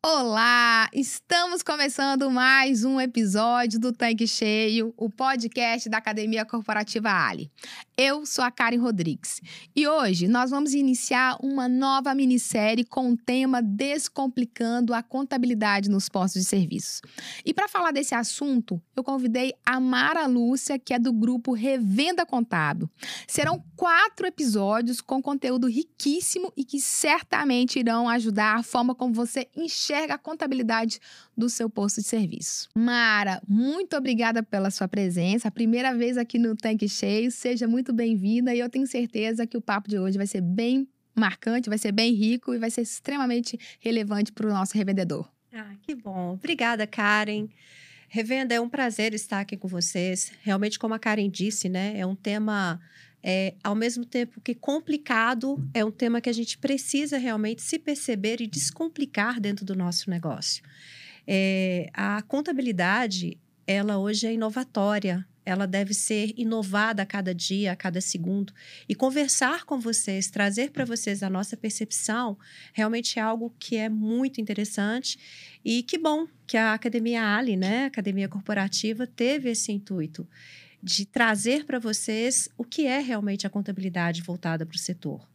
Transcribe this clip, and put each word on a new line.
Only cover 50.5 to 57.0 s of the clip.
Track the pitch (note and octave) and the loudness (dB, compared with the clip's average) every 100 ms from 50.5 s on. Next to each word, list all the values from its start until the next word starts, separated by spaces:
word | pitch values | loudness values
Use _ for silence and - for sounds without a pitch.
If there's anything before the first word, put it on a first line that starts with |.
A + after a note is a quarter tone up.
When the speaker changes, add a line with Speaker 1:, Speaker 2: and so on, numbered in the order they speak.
| G3 G#3 G#3+ | 0 0 -2
Speaker 2:
como | A3 | -4
a | A3 | -2
Karen | A3 G#3+ G3+ | 0 0 0
disse, | - G3+ G#3+ F#3 | 0 -4 -2 -2
né, | F#3 G3+ G#3 | -2 -4 -4
é | F#3 | -4
um | F#3+ | -4
tema, | G#3 G#3 G#3+ G#3 F3+ E3+ - - - _ | -4 -2 0 0 0 -4 -10 -20 -20 _
é, | - F#3 F#3+ F#3 | -2 0 -2 -4
ao | - | -4
mesmo | G#3+ A#3 A#3+ | 0 -2 -4
tempo | A#3+ B3 A#3+ - | -4 -4 -4 -6
que | - | -6
complicado, | A#3+ - D4 D#4+ D4 - A3+ A3+ B3 C4+ C#4 - | -4 -2 -4 -2 -4 0 2 2 0 -2 -4 -2
é | A#3 | 0
um | G#3+ | 0
tema | G#3+ A#3+ A#3 | 0 0 0
que | B3 | 0
a | |
gente | A3+ A#3 - | -2 -4 -4
precisa | C4+ C#4 - C#4 | -2 -2 -2 -2